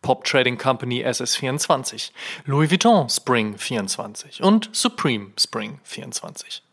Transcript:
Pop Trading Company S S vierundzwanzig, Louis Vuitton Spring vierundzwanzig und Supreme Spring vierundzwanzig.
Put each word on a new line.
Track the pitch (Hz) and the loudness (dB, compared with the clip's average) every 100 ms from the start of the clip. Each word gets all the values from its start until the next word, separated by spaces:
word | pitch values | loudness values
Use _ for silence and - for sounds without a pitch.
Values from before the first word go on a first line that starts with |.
Pop | - 127 | 0 -2
Trading | - 135 123 120 | 2 2 2 2
Company | 135 123 123 123 | 0 0 -2 -2
S | 127 120 | -2 -2
S | 123 - | -2 -2
vierundzwanzig, | 131 143 - 143 131 113 - - - - - | -2 -2 2 0 0 -8 -12 -10 -12 -10 0
Louis | 139 156 | 2 4
Vuitton | 175 233 214 123 | 4 6 6 4
Spring | - - 123 107 104 | -2 2 2 0 -4
vierundzwanzig | - 120 98 - 107 107 - - | -4 -4 -4 -6 -8 -12 -16 0
und | 190 214 214 | 4 4 2
Supreme | - 208 - 156 110 98 - | -2 -2 0 0 0 -4 -4
Spring | - 110 107 139 | -4 -2 -8 -12
vierundzwanzig. | - - - - - - - - _ | -16 -14 -10 -10 -10 -14 -14 -16 _